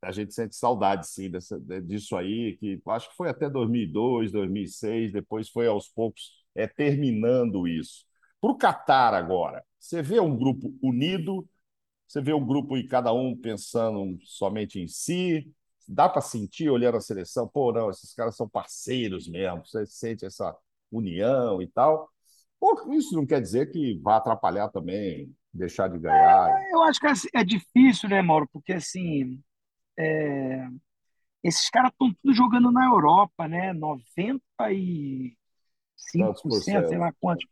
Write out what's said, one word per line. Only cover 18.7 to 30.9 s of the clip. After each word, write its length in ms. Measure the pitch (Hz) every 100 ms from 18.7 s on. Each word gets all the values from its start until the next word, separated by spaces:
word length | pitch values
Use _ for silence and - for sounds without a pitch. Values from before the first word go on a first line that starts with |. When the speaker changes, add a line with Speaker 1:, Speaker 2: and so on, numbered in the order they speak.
| - - 127 113 90 87
Speaker 1:
mesmo, 360 | 85 95 87
você 220 | - 110 104
sente 400 | - 117 110 98
essa 300 | - 95 - _ _ _
união 720 | 110 101 85 107 135 120 95
e 60 | 90
tal. 420 | - 135 156 156 _ _ _ _ _
Pô, 320 | 392 453 -
isso 220 | 302 262 165
não 100 | 139
quer 140 | 147
dizer 320 | 104 107 156
que 260 | 170 139 92
vá 140 | 71 110
atrapalhar 500 | 113 110 101 90 101
também, 680 | 95 85 98 101 73 69 - _
deixar 360 | - 87 - 95
de 100 | 87
ganhar. 500 | 82 784 762 - -
Speaker 2:
É, 240 | 784 762
eu 80 | 339
acho 160 | 320 285
que 80 | 294
é, 40 | 247 - 254
é 40 |
difícil, 640 | 190 208 - 247 262 208 202
né, 140 | 196
Mauro? 260 | 180 156 147
Porque, 200 | 151 -
assim, 680 | 180 147 185 180 147 127 131 _ _ _ _ _ -
é, 680 | 160 156 151 139 131 131 127 127 _